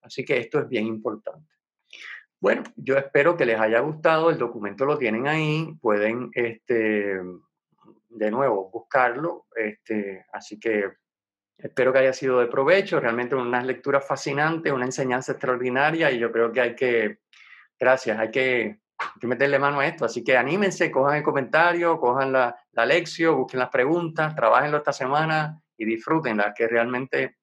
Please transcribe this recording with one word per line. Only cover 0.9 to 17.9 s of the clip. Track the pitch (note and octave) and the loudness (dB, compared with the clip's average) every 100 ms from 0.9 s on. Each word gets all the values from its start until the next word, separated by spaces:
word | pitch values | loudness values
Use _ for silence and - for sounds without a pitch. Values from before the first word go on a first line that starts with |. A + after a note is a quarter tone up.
| A2 A#2 G#2+ - - _ _ _ _ _ - - - _ _ | -4 -6 -6 -10 -14 _ _ _ _ _ -20 -18 -18 _ _
Bueno, | G3 B3 - - | 0 0 -4 -12
yo | - C3+ | 0 0
espero | C3+ C#3+ D3 F3 | 2 2 4 2
que | B2+ | 2
les | A2 | 2
haya | A2 A2+ | 2 2
gustado, | D3 D3+ E3+ D#3+ E3 | 0 0 2 4 2
el | D3+ | 2
documento | A#2+ A#2+ G2+ G2 C3+ | -2 -4 -8 -2 -2
lo | D3+ | 0
tienen | A#2+ A2 C#3 | 0 0 0
ahí, | D#3 D#3 D3+ D#3+ - | 0 0 -2 -4 -4
pueden, | A2+ G#2 G#2+ A#2 B2 | 0 2 0 -2 -6
este, | B2 A#2 A2 - A#2+ A2 G#2 G2+ F#2+ F2+ F2 _ _ _ _ _ _ _ | -4 -4 -4 -2 0 2 0 -2 -4 -8 -14 _ _ _ _ _ _ _
de | A2+ G#2+ | -4 -2
nuevo, | A#2 C3+ G2+ F#2 | 0 0 -2 -4
buscarlo, | A2+ - C3+ B2 A#2+ E3 F3 _ A#2+ | -12 -2 0 2 0 -6 -8 _ -6
este, | G#2+ G#2+ - A2 G2 F#2+ _ | -6 -8 -6 -6 -4 -10 _
así | G2+ - G#2+ | -16 -14 -8
que | A#2 G#2+ G2 - _ _ _ _ _ _ | -2 -2 -2 -8 _ _ _ _ _ _
espero | - - B2+ | -10 0 2
que | C3+ | 4
haya | C3 | 2
sido | B2+ C3+ B2+ | 2 0 2
de | A#2+ | 2
provecho, | B2+ C3+ F#3+ G3 D#3+ | 2 4 4 2 0
realmente | B2+ A#2 B2 | 0 -2 -2
unas | C3+ A#2+ B2 B2+ | -2 0 -2 -2
lecturas | C3 C#3+ C#3 C#3 | -4 0 -2 0
fascinantes, | C3+ D#3 C#3 D#3 E3 D#3+ | -6 -4 0 0 0 -2
una | C3+ B2 | -2 -2
enseñanza | C3 C3 B2 C3 | -2 -2 -2 -4
extraordinaria, | C3 C3 B2 B2+ B2+ D3+ D#3+ D#3 | -6 -2 -2 0 2 0 2 0
y | B2 | 0
yo | A#2 | -2
creo | A2+ A#2 | 0 0
que | A2 | 2
hay | A#2+ A#2 | 0 0
que, | B2+ A#2 G#2+ - _ - - - _ _ | 0 2 0 -4 _ -20 -20 -20 _ _
gracias, | B2 | 2